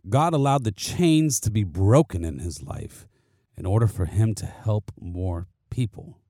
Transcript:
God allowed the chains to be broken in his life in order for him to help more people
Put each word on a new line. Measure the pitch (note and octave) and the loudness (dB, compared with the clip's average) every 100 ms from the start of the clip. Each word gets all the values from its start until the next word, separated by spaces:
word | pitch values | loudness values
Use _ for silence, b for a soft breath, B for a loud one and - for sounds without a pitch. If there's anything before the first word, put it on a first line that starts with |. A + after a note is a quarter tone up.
| F#2 | 0
God | B2+ E3 | 2 2
allowed | D#3 C#3 C#3 | 2 2 2
the | A2 | 0
chains | G2 - - F3 D#3 D#3 - | -6 -8 2 4 4 2 0
to | - | -2
be | G#2+ | 0
broken | F#2+ D#2 G2 C3 D#3+ F2 | -2 2 6 6 4 -2
in | E2 C2+ | -6 -6
his | E2+ D2 | -8 -10
life | - - - - - _ _ _ _ | -12 -10 -12 -16 -20 _ _ _ _
in | - | -8
order | F#2 G#2+ A2+ | 0 2 2
for | - | 0
him | E2+ G2+ A2 | -2 0 0
to | - | 0
help | E2+ - A2+ G#2 - - | -8 -6 -2 -2 -4 -14
more | F2+ F2 F#2 E2+ F2+ _ _ | -10 -4 -4 -4 -8 _ _
people | - A#2 - E3 - | -6 -6 -6 -20 -20